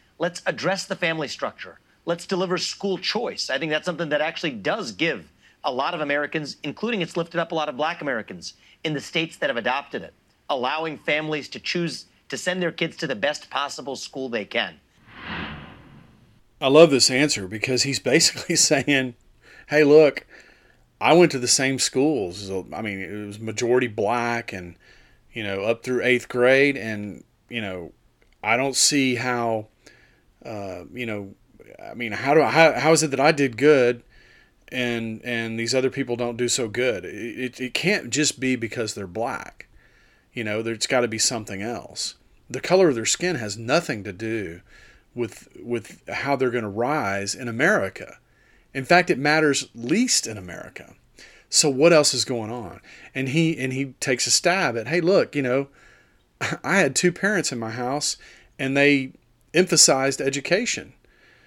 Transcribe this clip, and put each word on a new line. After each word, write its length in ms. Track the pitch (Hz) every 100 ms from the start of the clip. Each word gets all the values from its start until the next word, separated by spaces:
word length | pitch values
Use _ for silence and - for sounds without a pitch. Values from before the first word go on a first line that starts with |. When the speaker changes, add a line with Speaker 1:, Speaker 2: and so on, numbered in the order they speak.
| _ _
Speaker 1:
Let's 240 | 170 175 -
address 380 | 135 151 190
the 120 | - 175
family 320 | 170 160 135
structure. 500 | - 120 - 90 - _ _ -
Let's 160 | 170
deliver 320 | - 180 185 175
school 400 | - - 196 185
choice. 540 | - 220 226 - -
I 80 | 131
think 120 | 160
that's 140 | 151
something 240 | 185 170 165
that 140 | 147
actually 300 | 151 160 165
does 400 | 120 95 214 147
give 380 | 92 165 120 82 _ _ _
a 80 | 147
lot 220 | 127 139
of 80 | -
Americans, 560 | 147 143 147 160 143 -
including 400 | 147 123 220 226
it's 160 | 165 -
lifted 200 | 165 170
up 140 | 165
a 20 |
lot 140 | 160 151
of 80 | 127
black 240 | 151 170
Americans 540 | 147 120 104 90 - - _ _
in 120 | 160
the 60 | 143
states 360 | - 170 165 -
that 140 | 147
have 80 | 120
adopted 420 | 117 131 139 123
it, 140 | - _ _ _ _
allowing 480 | 139 123 156 165 147
families 540 | - 151 156 151 123
to 100 | 123
choose 460 | - 180 170 127 - _ _
to 80 | 135
send 240 | - 185
their 100 | 175
kids 240 | 156 165 -
to 100 | 156
the 80 |
best 360 | 117 139 151 -
possible 440 | 135 143 - 139
school 360 | 131 - 139 131
they 160 | 117 98
can. 340 | 117 98 80 _ _ _ - - - - 73 - - - - - _ _ _ _ _
Speaker 2:
I 60 | 139
love 220 | 143 165
this 200 | 135 -
answer 360 | 127 147 110 92
because 360 | 107 117 127
he's 180 | 139 127
basically 560 | - 147 165 - - 170
<laughs> 140 | -
saying, 440 | 147 123 139 127 120 _ _ _ - -
"Hey, 180 | 147
look, 420 | 147 151 151 - - - - _ _ _ _ _
I 100 | 113
went 180 | 165 170
to 60 | 139
the 80 | 120
same 320 | - 131 135
schools." 720 | - 131 147 139 92 95 101
I 300 | 95 87 76
mean, 200 | 110 98
it 260 | 90 104 104
was 120 | 107
majority 480 | 110 107 120 123 127
black 680 | 107 104 120 120 117 -
and, 220 | 98 87 87 _ - _ _ _
you 120 | 120
know, 180 | 104 98
up 220 | 101 117
through 180 | - 127
eighth 260 | 113 123 -
grade. 480 | 127 123 135 143 135
And, 440 | 107 107 104 85 - _ _
you 100 | 120
know, 320 | 104 92 85 - _ _ _ _
I 140 | 104 120
don't 200 | 135 131
see 400 | - 147 131 120
how, 500 | 127 123 117 113 107 _ - - _ _ _ _
uh, 420 | - 107 98 90 87
you 140 | 123
know, 300 | 120 104 98 98 _ _ - -
I 140 | -
mean, 180 | - 120
how 220 | 101 123
do 80 | 151
I, 80 | 127
how, 220 | 139 165
how 200 | 117 143
is 100 | 160
it 80 | 151
that 80 | 127
I 120 | 143
did 240 | 151 139 110
good 460 | 143 147 123 120 - - _ _ _ _ -
and, 520 | 131 123 117 113 110
and 340 | - 117 113 113
these 160 | 117
other 160 | 131 127
people 260 | 135 123 120
don't 200 | 120 117
do 120 | 120
so 200 | - 113
good? 360 | 107 127 104
It, 340 | 87 98 117 104
it, 220 | 127 -
it 140 | 127
can't 360 | - 165 208 123
just 300 | 117 151 -
be 160 | 131 127
because 380 | 110 127 110
they're 120 | 107 95
black. 640 | 87 120 117 - - - - _ _ _ _ _
You 120 | -
know, 180 | 107 107
there's 240 | 113 110 -
gotta 220 | 135 120
be 100 | 110
something 440 | - 120 107 98
else. 520 | 107 113 - - - - _ _ _
The 100 | 131
color 280 | - 185 185
of 60 |
their 120 | 120 110
skin 300 | - 175 156
has 200 | 107 101
nothing 460 | 117 156 170 117
to 80 | 101
do 480 | 92 113 113 92 85 - - - - _
with, 340 | 120 113 - - -
with 460 | 117 117 104 - -
how 280 | 104 139 139
they're 140 | 131
gonna 180 | 120 110
rise 640 | 101 120 151 104 101 101
in 140 | - 123
America. 720 | 113 160 208 95 - - - _ _ _ _ _
In 100 | 135
fact, 260 | 131 175 175
it 80 | 170
matters 500 | 143 156 156 135 131
least 520 | 117 120 190 254 - 113
in 100 | 107
America. 580 | 90 85 - - - - _ _ - - _
So 220 | - 156
what 220 | 131 160
else 200 | 165 147
is 120 | 127
going 260 | 107 123 110
on? 300 | 123 95 - - - -
And 160 | 135 135
he, 260 | 151 165 160
and 140 | 131
he 220 | 131 139 -
takes 260 | - 127 -
a 40 |
stab 460 | - 175 185 160 113
at, 120 | 113
"Hey, 120 | 170
look, 340 | 165 190 120
you 80 | 143
know, 260 | 131 131 139 _ - _ _
<laughs> 500 | _ _ _ - -
I 140 | - 190
had 160 | 147
two 180 | 127 175
parents 400 | 170 196 208 147
in 60 | 123
my 120 | 110
house 460 | 113 123 143 - - - - _ -
and 180 | 135 139
they 360 | 143 143 131 - _ _ _
emphasized 640 | 165 185 160 - 135 135 131
education." 720 | 139 135 135 180 240 - - _ _ _ _ _